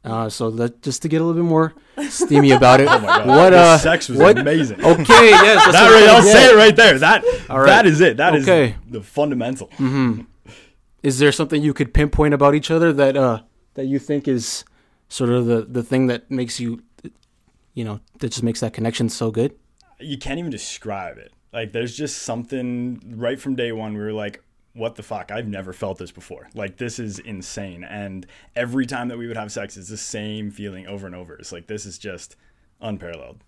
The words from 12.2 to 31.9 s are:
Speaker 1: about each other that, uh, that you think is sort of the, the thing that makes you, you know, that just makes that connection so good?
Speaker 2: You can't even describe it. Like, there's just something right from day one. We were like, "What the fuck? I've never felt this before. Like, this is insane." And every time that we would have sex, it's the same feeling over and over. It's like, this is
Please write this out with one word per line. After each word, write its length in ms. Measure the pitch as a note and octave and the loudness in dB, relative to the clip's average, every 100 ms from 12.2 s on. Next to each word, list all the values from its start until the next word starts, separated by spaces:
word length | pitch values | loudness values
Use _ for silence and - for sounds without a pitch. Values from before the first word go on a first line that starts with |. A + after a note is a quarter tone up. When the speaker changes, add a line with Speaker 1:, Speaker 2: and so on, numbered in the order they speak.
| D3+ | -2
Speaker 1:
about 200 | C#3+ C#3+ | 2 0
each 160 | D3 - | 0 -4
other 220 | E3 E3+ | -2 -2
that, 240 | C#3 C#3 C#3 | 0 -2 0
uh, 260 | B2+ A2 _ _ _ | -4 -4 _ _ _
that 120 | - C3+ | -12 -8
you 120 | C#3 | -8
think 300 | - C#3+ C#3+ | -6 -8 -4
is 360 | B2+ A#2 - _ _ _ _ _ | -6 -6 -14 _ _ _ _ _
sort 220 | - B2 | -8 -4
of 160 | B2 A#2 | -2 -2
the, 160 | A#2 | -4
the 200 | A2 A#2+ | -6 -10
thing 240 | A#2 C3 C3 | -6 -4 -2
that 240 | A#2+ _ | -4 _
makes 300 | C3 A#2+ - | -10 -8 -10
you, 220 | A#2+ A#2 _ _ - _ _ _ _ _ _ | -10 -12 _ _ -20 _ _ _ _ _ _
you 100 | - | -14
know, 140 | A2 G#2 _ _ | -14 -14 _ _
that 80 | B2+ | -12
just 140 | - | -6
makes 160 | A#2 A2+ | -8 -6
that 120 | A2+ | -10
connection 360 | - A2+ - A#2 | -8 -8 -6 -8
so 240 | - A2+ | -6 -8
good? 240 | A2 C#3 _ _ _ _ _ | -6 -6 _ _ _ _ _
Speaker 2:
You 200 | D3 C#3 | -18 -14
can't 200 | C#3 C#3+ | -12 -12
even 140 | E3+ | -12
describe 680 | G#2+ - - A2 G2 F2 A1+ | -14 -16 -16 -14 -14 -14 -20
it. 140 | _ _ _ | _ _ _
Like, 200 | A#2 A2 | -14 -12
there's 240 | A#2 A#2+ A#2 | -10 -10 -10
just 260 | D3 - | -12 -12
something 920 | - A#2 A#2 C3+ B2 B2 B2 A#2+ G#2+ A2+ | -12 -12 -10 -10 -10 -10 -10 -12 -18 -10
right 240 | A#2+ C3+ | -8 -8
from 160 | C3+ B2+ | -10 -8
day 160 | A#2+ | -8
one. 220 | A2+ A2 | -10 -12
We 60 | G#2+ | -12
were 120 | G#2+ | -10
like, 300 | G#2+ G#2 - _ _ _ | -10 -12 -16 _ _ _
"What 220 | A#2 A2+ A2+ | -14 -14 -14
the 60 | |
fuck? 280 | G#2 G#2+ - | -16 -16 -14
I've 180 | G#2+ A2 | -14 -12
never 240 | G2 F#2 | -14 -16
felt 240 | F2+ G2+ F#2 | -14 -14 -12
this 140 | F2+ | -18
before. 360 | _ _ - _ | _ _ -20 _
Like, 220 | A2 G2 _ | -16 -16 _
this 220 | B2 A#2+ | -16 -14
is 200 | A2 F#2+ | -16 -16
insane." 640 | A#2 G2 F#2 - G2 E2+ | -18 -18 -18 -16 -18 -18
And 440 | F2 G#2 G2+ F#2+ F2+ _ _ | -20 -16 -16 -16 -20 _ _
every 300 | A#2+ A#2+ C3 | -12 -8 -8
time 240 | B2 C3 B2 | -8 -10 -12
that 80 | A#2+ | -14
we 100 | A#2 | -14
would 120 | A2+ | -14
have 120 | G#2 | -14
sex, 260 | A2+ G2+ G2+ | -14 -16 -18
it's 100 | F2+ | -20
the 80 | G#2+ | -18
same 540 | - A2 G#2+ G#2+ G#2 | -16 -14 -14 -14 -14
feeling 360 | G2+ G#2 F#2 F#2 | -14 -18 -18 -18
over 200 | G2 F#2+ | -18 -18
and 80 | |
over. 200 | F2 E2+ - | -20 -20 -20
It's 160 | - | -20
like, 140 | E2+ E2 | -20 _
this 200 | G#2+ | -16
is 100 | G2 | -16